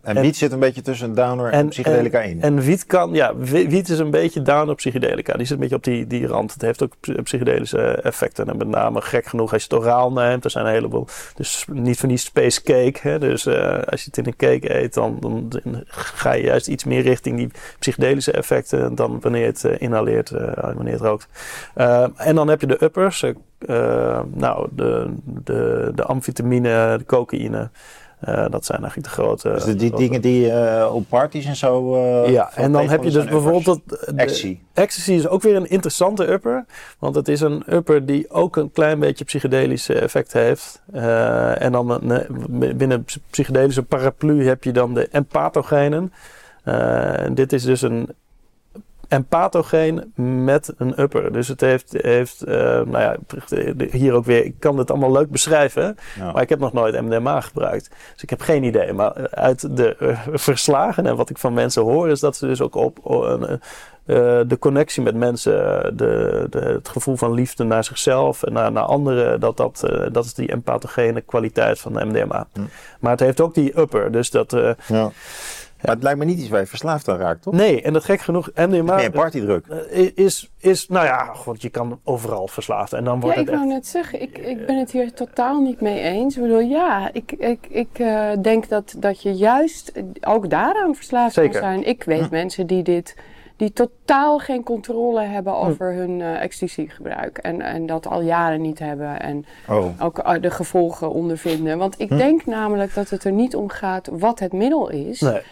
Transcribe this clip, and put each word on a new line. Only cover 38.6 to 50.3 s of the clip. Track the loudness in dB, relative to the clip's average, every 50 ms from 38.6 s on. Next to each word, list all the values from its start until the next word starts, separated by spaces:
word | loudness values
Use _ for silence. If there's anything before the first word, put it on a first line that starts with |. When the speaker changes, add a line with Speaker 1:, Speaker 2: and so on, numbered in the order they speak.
| -2 0
Speaker 2:
klein | 2 2 2 4 4 2
beetje | 2 0 0 -2 -6
psychedelische | -6 -4 -4 0 2 2 2 2 2 0 -2 -2 0 0
effect | 2 2 2 0 -2 -2 0
heeft. | 2 2 4 4 2 0 -4 -10 -18 -20 _ -12
Eh, | -8 -4 0 2 2 2 2 2 2 2 2 0 0 0
en | 0 2
dan | 2 2 0 0
een, | -2 -2 0 0
eh, | 0 0 0 -2 -6 -8 -8 -6 -2 0 0 0 0
binnen | 0 2 2 2 0 -2
ps-, | -6 -12 -14 -14 -4
psychedelische | -2 -2 0 2 4 4 4 4 2 0
paraplu | 0 0 -2 0 0 0 0 2 2 2 4 4 4
heb | 4 2 2 0
je | 0
dan | 2 2 2 2 2
de | 0 0 0
empatogenen. | 0 -2 -2 0 0 0 0 2 0 -2 0 2 2 4 4 2 2 0 -2 -6 -8 -14 -20 -20 -20 -20 -20 -20 -20 -10 _
Eh, | -2 0 2 2 2 2 2 0 0 0 -2
en | -2 0 2
dit | 2 2 2
is | 2 0
dus | 2 2 2 2
een | 2 0 -2 -2 -4 -6 -10 -18 _ _ _ _ _ _ _ _ _ _ -20 -20 -20 -20 -20 -20 -4 -2
empatogeen | -2 -2 0 2 2 2 2 2 2 0 0 2 2 2 4 2 0 -2 -6 -8 -6 -4 -2 0